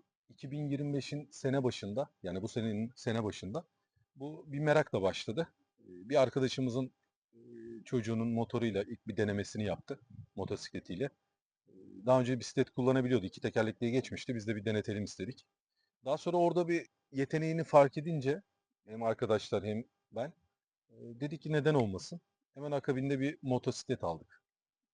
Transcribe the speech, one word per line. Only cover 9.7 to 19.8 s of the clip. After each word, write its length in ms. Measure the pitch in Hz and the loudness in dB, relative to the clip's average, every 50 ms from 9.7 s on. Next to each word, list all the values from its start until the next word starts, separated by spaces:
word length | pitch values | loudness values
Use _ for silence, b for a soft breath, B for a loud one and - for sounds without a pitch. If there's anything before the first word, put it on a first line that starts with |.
| - - - - 139 - _ - - - - - _ | -4 -4 -6 -10 -12 -12 _ -18 -20 -18 -18 -12 _
motosikletiyle. 680 | 101 95 90 101 92 - - - 92 - - 90 87 131 143 - _ _ _ _ _ _ _ _ _ _ _ | -6 -6 -4 -6 -6 -8 -8 -10 -10 -8 -8 -6 -6 -6 -6 -6 _ _ _ _ _ _ _ _ _ _ _
E, 40 | - 92 98 98 98 95 98 | -20 -20 -20 -20 -18 -4 2
daha 140 | 120 131 131 | 4 6 6
önce 200 | 123 117 131 120 | 6 4 0 -2
bisiklet 300 | 107 - - 139 127 - | -4 -2 0 0 0 0
kullanabiliyordu, 560 | - - 123 127 131 135 123 123 127 113 90 | 0 0 4 4 4 4 4 4 2 2 2
iki 140 | 98 - - | -2 -6 -6
tekerlekliye 500 | - 110 - 117 110 110 - - 120 117 | -6 -2 2 2 2 2 0 -2 -2 0
geçmişti, 440 | 120 131 120 - 117 - - - 127 | 2 0 0 -2 -4 -8 -6 -6 -6
biz 120 | 113 101 | -4 -2
de 100 | 107 110 | -4 -4
bir 80 | 104 98 | -2 0
denetelim 400 | 110 107 107 101 - 104 104 101 | 0 0 0 0 -2 -2 -4 -4
istedik. 420 | - - - 95 110 - - - _ _ _ _ _ _ _ _ _ _ _ - | -6 -6 -8 -8 -8 -8 -10 -16 _ _ _ _ _ _ _ _ _ _ _ -4
Daha 140 | 131 147 156 | -4 -2 -2
sonra 180 | - 175 175 | 0 0 2
orada 320 | 175 175 170 165 175 175 165 | 4 4 4 4 2 2 2
bir 180 | 170 165 - - _ _ _ _ - | 0 -2 -2 -6 _ _ _ _ -4
yeteneğini 520 | 135 139 - - 156 160 160 160 165 160 | -2 -2 0 0 0 0 0 0 0 2
fark 340 | - - 147 139 135 - 156 | 6 8 10 10 8 6 0
edince 440 | 143 175 165 151 127 135 147 202 - _ _ _ _ _ _ _ _ | -4 -2 -2 0 0 0 0 -2 -4 _ _ _ _ _ _ _ _
hem 160 | 104 107 113 117 | -14 -8 -2 0
arkadaşlar 600 | 113 110 - 120 107 110 104 - - - 104 92 | 0 0 0 2 2 2 2 2 0 -2 0 0
hem 200 | 107 104 110 | 0 -2 -4